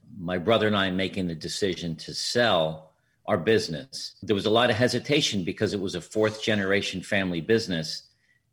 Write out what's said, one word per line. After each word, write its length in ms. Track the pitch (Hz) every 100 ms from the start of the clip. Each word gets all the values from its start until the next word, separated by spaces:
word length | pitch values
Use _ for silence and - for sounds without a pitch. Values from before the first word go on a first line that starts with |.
| - -
my 200 | 87 90
brother 280 | 82 113 107
and 100 | 104
I 140 | 95
making 380 | 92 92 98 90
the 60 |
decision 600 | 80 85 - 98 85 85 80
to 180 | -
sell 800 | 73 - 123 120 90 78 80 - _ _ _ -
our 100 | 104
business. 800 | 82 113 - 78 - - - -
There 120 | 95
was 120 | 101 101
a 40 |
lot 200 | 110 123
of 60 | 113
hesitation 680 | 123 120 - 147 135 104
because 280 | 87 90 104
it 80 | 98
was 140 | 92
a 60 | 85
fourth 420 | - 110 107 107
generation 580 | - 107 95 101 98 92
family 400 | - 101 95 85
business. 680 | 78 113 101 85 80 - - _ _ _ _